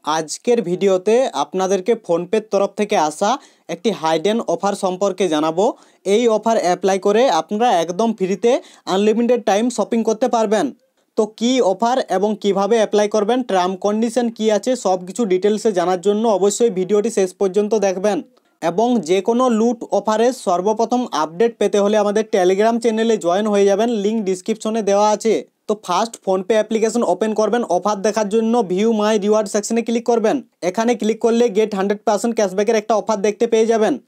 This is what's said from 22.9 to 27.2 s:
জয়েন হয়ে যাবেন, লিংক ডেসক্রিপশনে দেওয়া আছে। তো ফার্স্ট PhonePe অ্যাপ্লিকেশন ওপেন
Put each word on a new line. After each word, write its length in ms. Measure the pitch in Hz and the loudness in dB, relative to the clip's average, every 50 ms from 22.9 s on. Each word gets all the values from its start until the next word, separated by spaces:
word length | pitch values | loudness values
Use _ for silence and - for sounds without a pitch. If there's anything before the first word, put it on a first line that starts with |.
| 220 220 226 226 226 | 0 0 0 0 0
জয়েন 300 | 208 165 170 175 196 214 | 0 0 -2 0 0 0
হয়ে 180 | 214 208 202 196 | 0 2 2 4
যাবেন, 240 | 196 196 190 226 240 | 4 4 2 0 0
লিংক 300 | 240 208 196 208 220 226 202 | 0 -2 -2 -2 -2 -2 -2
ডেসক্রিপশনে 580 | 185 185 180 - - 220 220 - 220 220 226 | -2 -4 -4 -4 -6 -6 -4 -4 -4 -4 -2
দেওয়া 280 | 208 185 196 202 208 214 | 0 2 2 2 4 2
আছে। 260 | 214 208 214 226 196 139 - _ _ _ _ | 0 0 0 0 0 0 -2 _ _ _ _
তো 60 | - 208 208 - | -6 -6 -6 -4
ফার্স্ট 260 | - 180 180 226 226 - - _ | -4 -2 -2 -2 -4 -6 -8 _
PhonePe 300 | 196 190 190 190 - 226 | -2 -2 -2 0 0 0
অ্যাপ্লিকেশন 460 | 214 214 214 226 220 208 226 208 240 233 | 0 0 0 -2 0 0 0 0 -2 0
ওপেন 280 | - 180 185 | 0 0 0